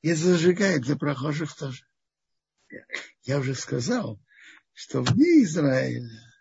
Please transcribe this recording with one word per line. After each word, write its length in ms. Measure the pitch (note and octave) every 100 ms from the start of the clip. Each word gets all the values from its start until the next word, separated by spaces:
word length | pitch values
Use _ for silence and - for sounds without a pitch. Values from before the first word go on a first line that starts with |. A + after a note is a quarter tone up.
и 100 | D#3
зажигает 680 | E3 F3 F3+ E3 F3+ G3 E3
для 120 | A#2+ D3
прохожих 600 | D3 C#3 C#3+ D3 D#3 -
тоже. 280 | C#3+ B2+ _ _ _ _ _ _ _ _ _ - _ - - _
Я 160 | - C#3+
уже 160 | C3 C3
сказал, 640 | - C3+ B2 B3 D#3 G#2+ _ _ - - _
что 280 | - - C3+
вне 420 | B2 F3 E4 E4
Израиля 880 | G3+ D#3+ C#3+ C3 C3 B2 A#2+ A2 - _